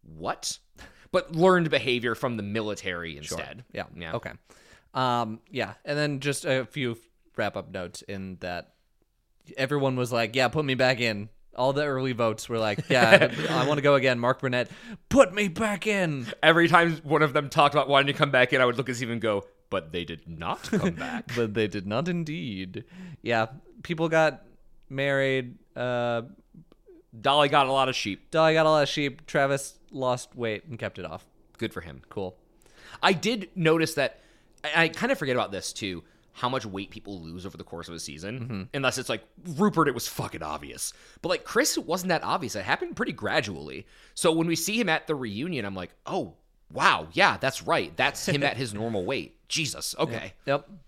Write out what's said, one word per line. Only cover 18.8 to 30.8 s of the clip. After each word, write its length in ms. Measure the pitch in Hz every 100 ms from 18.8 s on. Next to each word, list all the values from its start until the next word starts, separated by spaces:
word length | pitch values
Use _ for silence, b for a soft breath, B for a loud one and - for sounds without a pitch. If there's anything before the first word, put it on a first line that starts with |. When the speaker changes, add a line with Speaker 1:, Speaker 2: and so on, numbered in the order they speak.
| 127
Speaker 1:
at 80 | 120
Steve 140 | 120
and 100 | 117
go, 240 | 110 101 - _ _
"But 240 | 98 78
they 120 | 87
did 240 | 85 82 -
not 340 | 80 85 -
come 320 | - 208 -
Speaker 2:
<laughs> 0 |
Speaker 1:
back." 380 | 80 69 98 - 120
Speaker 2:
But 180 | 113
they 120 | 107 107
did 200 | 104 95
not 200 | 113 170
indeed. 760 | 175 160 160 147 95 92 92 - 180 185 156
Yeah, 240 | - 117 110 143 - -
people 260 | - 165 165
got 340 | 160 156 135 - - - - -
married. 680 | 135 139 139 135 131 123 - _ 127
Uh, 460 | 123 120 120 117 127 - _ - - - _ 349 _ 113
Speaker 1:
Dolly 280 | 139 147 143
got 180 | 143 135
a 60 |
lot 160 | 135 131
of 80 | 127
sheep. 340 | 104 92 _
Speaker 2:
Dolly 240 | 160 160
got 120 | 160 156
a 40 |
lot 120 | 156
of 40 | 139
sheep. 380 | - 143 139 -
Travis 500 | 156 139 139 - - _
lost 460 | 139 127 123 - 131
weight 280 | 117 104 -
and 120 |
kept 200 | 117